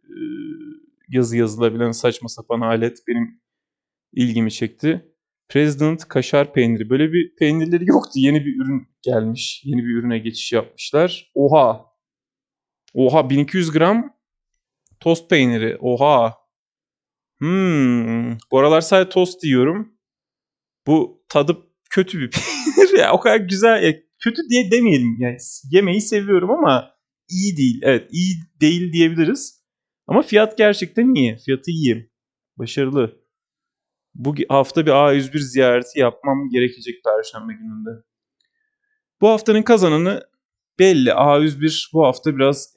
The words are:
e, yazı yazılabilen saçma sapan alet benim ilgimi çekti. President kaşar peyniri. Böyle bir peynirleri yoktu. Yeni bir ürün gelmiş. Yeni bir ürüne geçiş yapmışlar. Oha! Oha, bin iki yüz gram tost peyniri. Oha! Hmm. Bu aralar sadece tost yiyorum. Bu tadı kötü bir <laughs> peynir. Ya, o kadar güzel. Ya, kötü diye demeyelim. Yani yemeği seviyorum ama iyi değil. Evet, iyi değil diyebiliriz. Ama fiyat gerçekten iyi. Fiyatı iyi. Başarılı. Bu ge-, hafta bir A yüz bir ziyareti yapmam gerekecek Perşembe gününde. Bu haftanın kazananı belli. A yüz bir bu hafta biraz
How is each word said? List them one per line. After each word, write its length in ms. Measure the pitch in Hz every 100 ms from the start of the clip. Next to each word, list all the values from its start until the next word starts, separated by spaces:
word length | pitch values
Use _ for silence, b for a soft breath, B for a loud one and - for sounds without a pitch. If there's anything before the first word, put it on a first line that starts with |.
| _
e, 100 | - - - 311 320 302 311 _ _ -
yazı 280 | 127 117 117
yazılabilen 540 | 113 107 117 113 117
saçma 380 | 113 123 113 117
sapan 320 | - - 117
alet 360 | 113 113 117 117 -
benim 340 | 117 117 - _ _ _ _ _ _ _
ilgimi 380 | - 123 113 110
çekti. 540 | - 113 - 151 175 - _ _ _ _
President 580 | 139 151 139 151 160 -
kaşar 460 | 135 123 143 139
peyniri. 360 | - 117 113 110
Böyle 240 | 131 156
bir 220 | 170 170 -
peynirleri 500 | 151 160 160 175 180
yoktu. 260 | - - 135
Yeni 300 | 135 151 143
bir 100 | 131
ürün 320 | 131 135 - _
gelmiş. 600 | 127 120 110 127 - - 135
Yeni 180 | 127
bir 120 | 120 117
ürüne 240 | 120 113
geçiş 340 | 110 110 -
yapmışlar. 760 | 117 104 - - 143 175 - - 143
Oha! 500 | 139 156 123 - - _ _ _ _ _ _ _ _ _ _
Oha, 360 | - 127 156 131
bin 100 | 139
iki 180 | 143 185
yüz 140 | 165
gram 420 | 156 165 233 - - _ _ _ _ _ _ _ _
tost 300 | 165 165 -
peyniri. 480 | 165 127 117 110 -
Oha! 580 | 123 120 143 139 117 113 _ _ _ _ _ _ _ _ _ _
Hmm. 1000 | 147 190 185 151 131 120 117 117 120 113 -
Bu 80 | 131
aralar 220 | 147 160
sadece 280 | 160 190 185
tost 340 | 185 180 -
yiyorum. 500 | 160 127 135 196 220 _ _ _ _ _ _ _ _ _ -
Bu 380 | 156 - - -
tadı 280 | 147 143 165 _ _ _
kötü 300 | - 185 175
bir 120 | 123
<laughs> 0 |
peynir. 680 | - - 294 254 - 381 381
Ya, 160 | -
o 60 | 180
kadar 180 | 233 220
güzel. 460 | 180 190 226 220
Ya, 100 | 170 151 _ _
kötü 220 | 233 226 311
diye 220 | 240 196
demeyelim. 460 | 226 233 143 120 113
Yani 180 | 123 123 - - 135
yemeği 300 | 175 196 196
seviyorum 500 | 214 214 202 185 180
ama 400 | 294 269 127 - _ _ _ _
iyi 280 | 185 202 156
değil. 220 | 131 120
Evet, 260 | - 123 -
iyi 240 | 165 180 170 - _
değil 320 | 151 175 180
diyebiliriz. 720 | 170 165 165 160 269 - - _ _ _ _ -
Ama 140 | 208
fiyat 360 | - 208 220 220
gerçekten 580 | 208 202 180 - 247 233
iyi. 220 | 123 113 -
Fiyatı 260 | 131 175
iyi. 400 | 165 139 113 113 _ _ _ _ -
Başarılı. 680 | 113 - 135 139 113 - _ _ _ _ _ _ _ _ _ -
Bu 200 | 131 143
ge-, 120 | -
hafta 360 | 139 131 165 156
bir 60 |
A 220 | 139 147
yüz 200 | 143 135
bir 60 | 151
ziyareti 600 | 135 127 127 123 123 147
yapmam 500 | 123 - 139 135 139
gerekecek 540 | 123 123 123 117 120
Perşembe 500 | 120 107 110 110 113
gününde. 500 | 110 110 110 107 113 _ _ _ _ _ _ _ _ _ _ _ _
Bu 80 | 208
haftanın 320 | 220 220 214
kazananı 600 | 220 226 180 156 180 202 - _ _ _ _ -
belli. 340 | 190 165 123
A 260 | - 143 147
yüz 220 | 156 139
bir 280 | 156 156 -
bu 120 | 160 143
hafta 300 | 127 156 135
biraz 380 | 135 143 -